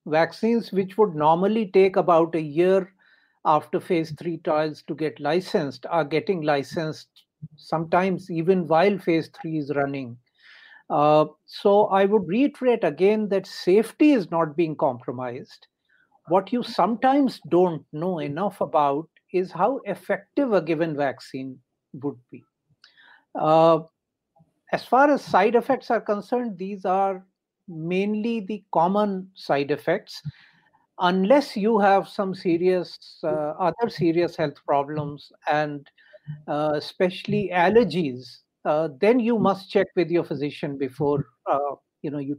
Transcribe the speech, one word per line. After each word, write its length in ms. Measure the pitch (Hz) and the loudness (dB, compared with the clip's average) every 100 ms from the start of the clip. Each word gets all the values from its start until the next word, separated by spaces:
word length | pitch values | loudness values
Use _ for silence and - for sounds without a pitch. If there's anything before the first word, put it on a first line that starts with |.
| 170 | -2
Vaccines 640 | 156 165 - 226 233 - | 0 0 0 0 0 -2
which 260 | 190 190 - | -4 -2 2
would 180 | 208 151 | 0 2
normally 500 | 151 170 196 220 208 | 2 4 2 0 2
take 280 | 196 190 190 | 4 4 4
about 400 | 165 165 165 170 | 4 4 4 -2
a 60 | |
year 520 | 151 147 180 190 180 _ _ _ _ _ - | -4 0 2 2 0 _ _ _ _ _ 0
after 340 | 151 - 175 | 0 0 -6
phase 320 | - 170 160 | -2 -2 -4
three 260 | 151 175 160 | -8 -8 -6
trials 460 | 170 151 156 147 | -2 -2 -2 -6
to 100 | - | -12
get 260 | 147 156 151 | -6 -6 -6
licensed 640 | 147 175 185 202 139 - - | -2 -2 -2 -2 -2 -8 -4
are 160 | 170 147 | -2 0
getting 360 | 151 151 180 | -2 -2 -4
licensed 840 | 151 143 131 175 156 147 - _ _ _ 151 _ | 0 -2 -2 -6 -6 -8 -16 _ _ _ -20 _
sometimes 760 | - 160 165 180 190 185 190 | -6 -6 0 0 0 -4 -6
even 380 | 165 165 185 151 | -4 0 0 2
while 300 | 160 202 196 | 2 2 0
phase 300 | - 165 - | -2 -2 -2
three 280 | - 165 156 | -10 -8 -6
is 140 | 139 143 | -4 -4
running. 420 | 143 139 123 123 _ _ _ - - - - | -4 -6 -10 -16 _ _ _ -20 -20 -20 -4
Uh, 360 | 151 151 151 151 - _ | 2 4 4 2 -2 _
so 400 | - 208 202 208 | -2 4 4 4
I 200 | 196 202 | 4 4
would 220 | 214 160 | 2 0
reiterate 560 | 220 285 - 254 233 | 0 0 0 0 0
again 460 | 175 143 196 214 208 | 0 2 2 2 0
that 180 | 196 190 | -2 -4
safety 640 | - 180 202 220 - 302 | -6 2 2 2 4 4
is 180 | 254 160 | 4 2
not 260 | 170 156 147 | -2 -2 0
being 200 | 160 147 | -2 0
compromised. 920 | 151 123 - 127 127 127 208 - _ _ _ _ _ _ - | -2 -2 -8 -8 -8 -10 -16 -20 _ _ _ _ _ _ 0
What 240 | 185 190 | 0 0
you 120 | 240 | -4
sometimes 760 | - - 185 233 262 277 254 - 143 | -4 0 0 2 2 2 2 -2 0
don't 340 | 170 185 151 - | 2 2 0 -10
know 280 | 151 180 170 | -8 -6 -4
enough 420 | 143 147 202 - | -6 -4 -4 -4
about 480 | - 156 143 143 160 _ _ | -2 2 2 0 -6 _ _
is 180 | 180 185 | -4 -4
how 280 | 151 208 277 202 | 0 0 0 -6
effective 680 | 180 - 190 - - 262 | -8 -4 -6 -4 -2 2
a 80 | 190 | 2
given 340 | 165 156 165 143 | 0 -2 -2 -2
vaccine 640 | 139 123 - 131 131 131 _ _ _ | -4 -4 -12 -12 -12 -14 _ _ _
would 240 | 147 143 123 _ | -10 -10 -10 _
be. 140 | 123 _ _ _ _ _ _ _ _ _ - | -20 _ _ _ _ _ _ _ _ _ -4
Uh, 440 | 156 160 165 160 160 _ _ _ _ _ _ _ - | 2 6 6 4 -2 _ _ _ _ _ _ _ -8
as 120 | - | -6
far 260 | - 247 294 | 0 4 4
as 140 | 269 | 2
side 320 | - 190 214 233 | 0 2 4 2
effects 340 | 233 254 - | 0 -4 -2
are 120 | 220 | -4
concerned, 560 | - 202 196 247 240 175 | -2 -6 -4 -4 -4 -8
these 280 | 190 202 190 | -10 -8 -2
are 400 | 190 196 185 185 _ _ _ - | 0 0 -4 -12 _ _ _ -16
mainly 720 | 160 160 185 208 214 233 226 | -10 -4 -2 -2 -2 -2 -4
the 220 | 190 214 - | -6 -10 -4
common 560 | 175 175 202 208 190 190 | 0 2 2 0 -2 -10
side 380 | - - 143 143 | -12 -4 -2 -2
effects. 500 | 147 - 160 - - 147 - _ _ _ _ _ - | -4 -2 -4 -4 -16 -16 -16 _ _ _ _ _ -2
Unless 560 | 180 185 190 277 - 214 | 0 2 4 2 2 -2
you 240 | 214 214 | 0 2
have 280 | 202 196 - | 4 2 0
some 280 | - 190 185 | -6 -6 -4
serious, 840 | 185 170 185 180 170 - - - | -2 0 2 0 -2 -12 -20 -10
uh, 300 | 160 156 151 - | -6 -4 -4 -2
other 300 | 180 165 233 | -4 -2 -4
serious 460 | - 165 165 170 - | -2 0 2 0 -2
health 240 | 151 139 - | -6 -4 -2
problems 640 | 143 139 151 143 147 - _ - | -2 -2 -6 -8 -10 -18 _ -2
and, 380 | 151 151 143 143 _ _ - 151 151 - | -2 -2 -6 -14 _ _ -20 -18 -14 -8
uh, 260 | 147 151 151 | -4 -2 -4
especially 760 | - - 185 185 - - 175 | -6 -2 -2 -2 -4 -4 -2
allergies, 880 | 180 175 220 202 165 147 123 127 - _ _ 180 | 2 4 4 2 0 -4 -6 -14 -20 _ _ -2
uh, 240 | 151 160 131 | 0 -2 0
then 200 | 202 247 | 2 4
you 200 | 226 226 | 2 2
must 320 | 190 190 - | 2 0 -2
check 160 | 202 185 185 | 0 0 -2
with 160 | 165 | 0
your 120 | 170 | 0
physician 540 | - 135 147 - 156 139 | -2 -4 -6 -6 -8 -6
before, 480 | 135 - 143 147 - _ 185 | -6 -2 -2 -2 -4 _ -4
uh, 260 | 143 143 131 _ _ | -2 -2 -8 _ _
you 100 | 156 | -10
know, 80 | 147 | -8
you 180 | 139 | -8